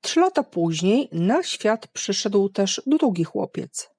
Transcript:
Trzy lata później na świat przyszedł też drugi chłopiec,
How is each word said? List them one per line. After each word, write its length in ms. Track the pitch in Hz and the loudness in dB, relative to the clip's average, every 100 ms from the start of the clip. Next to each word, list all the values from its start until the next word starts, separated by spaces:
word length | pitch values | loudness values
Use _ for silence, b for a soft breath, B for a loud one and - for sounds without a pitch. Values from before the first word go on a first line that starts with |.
Trzy 200 | - 320 | -2 2
lata 220 | 370 339 | 2 2
później 640 | - 180 165 160 185 240 277 | -2 0 0 2 2 2 0
na 300 | 165 180 311 | 0 2 0
świat 440 | 359 - 214 220 - | -2 -2 0 -2 -4
przyszedł 640 | - - 190 208 202 196 | -10 -4 -4 0 0 0
też 340 | 196 196 - 262 | 0 -2 -2 0
drugi 380 | 311 277 170 | 2 2 0
chłopiec, 640 | 165 - - - - - - | -2 -4 -6 -6 -10 -10 -14